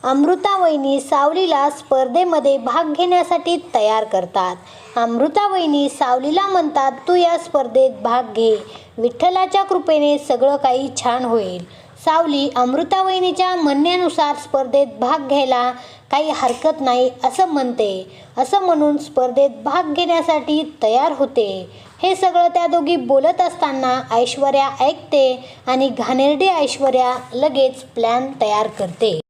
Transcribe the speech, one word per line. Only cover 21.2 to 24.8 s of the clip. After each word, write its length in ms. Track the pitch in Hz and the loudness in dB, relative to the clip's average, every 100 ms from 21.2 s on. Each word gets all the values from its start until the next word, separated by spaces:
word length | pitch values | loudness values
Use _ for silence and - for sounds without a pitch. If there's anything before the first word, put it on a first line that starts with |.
| 277 - 208 190 180 - - - | -2 0 -2 -6 -14 -20 -20 -4
हे 120 | 370 370 | -2 2
सगळं 320 | 370 349 349 | 2 2 2
त्या 200 | 349 339 | 2 0
दोघी 280 | 339 294 339 | 0 0 -2
बोलत 460 | 240 269 294 349 | 2 2 2 2
असताना 600 | 349 - 302 269 254 254 - | -2 0 -4 -2 -2 -2 -2
ऐश्वर्या 580 | 226 240 277 277 269 277 | 0 0 0 0 2 0
ऐकते 760 | 269 | 0